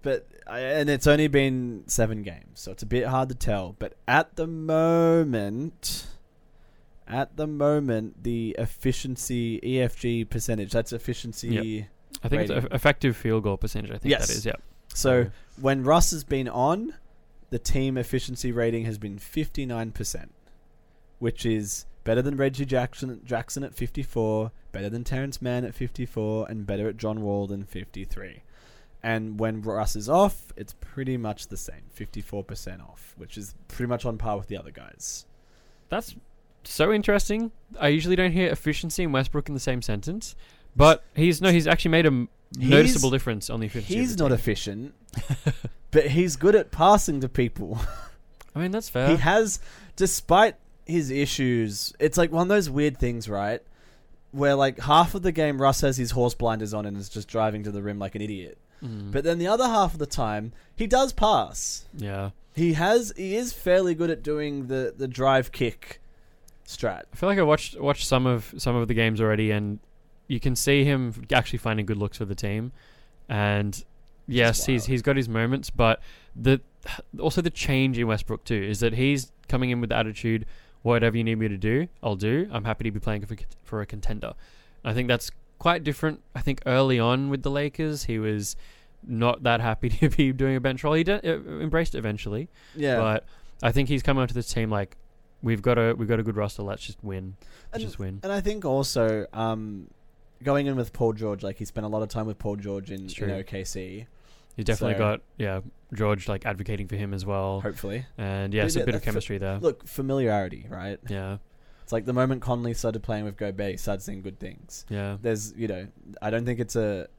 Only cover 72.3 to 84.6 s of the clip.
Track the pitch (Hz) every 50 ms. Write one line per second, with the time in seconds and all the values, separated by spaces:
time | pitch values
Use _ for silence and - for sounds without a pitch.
72.3 | 101 - - 104 101 107 113 123 - - - - - - - - _ - - -
73.3 | 117 104 104 104 101 104 104 104 101 - - - - - - - - - - -
74.3 | 131 123 120 117 110 - - - 131 120 110 - 131 123 110 143 139 139 127 113
75.3 | 113 113 113 117 131 139 - - - - 120 113 113 - - - - - - -
76.3 | - - 113 131 135 131 - _ _ _ - - - - - - - - - 160
77.3 | - - 170 175 - - - - 139 131 131 135 127 120 120 113 110 104 - -
78.3 | 110 - _ - 117 107 98 101 107 98 120 117 117 117 127 139 143 139 127 -
79.3 | - _ - - - 123 127 127 123 120 120 110 113 113 113 110 110 - - 117
80.3 | 113 113 110 - - - - - - - - 117 120 117 113 117 110 117 113 113
81.3 | 113 110 110 110 101 95 95 107 113 139 170 175 - - - 117 104 92 98 107
82.3 | 120 147 180 208 - 117 101 113 110 - 117 113 101 107 - 117 107 104 104 -
83.3 | 113 - - - - - - - - 107 104 - - 104 - - 107 107 110 110
84.3 | - - - - - -